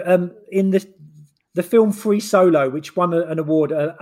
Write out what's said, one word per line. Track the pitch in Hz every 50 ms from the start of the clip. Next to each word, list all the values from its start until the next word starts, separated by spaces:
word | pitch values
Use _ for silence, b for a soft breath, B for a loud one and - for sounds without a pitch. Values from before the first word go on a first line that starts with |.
| -
um, | 175 185 180 180 170 - - - -
in | - 196 196 190
this, | 190 190 196 - _ _ - - _ - - _ _ _ _ _ -
the | 170
film | 175 - - 226 220 214
Free | 202 - - 214 208 208
Solo, | 208 - - 190 185 180 160 147 139
which | 131 131 156 151 - -
won | 185 175 175 170
a, | 165
an | 175 160 160
award, | 160 156 151 160 156 151 143
uh, | 160 151 147 160 160 -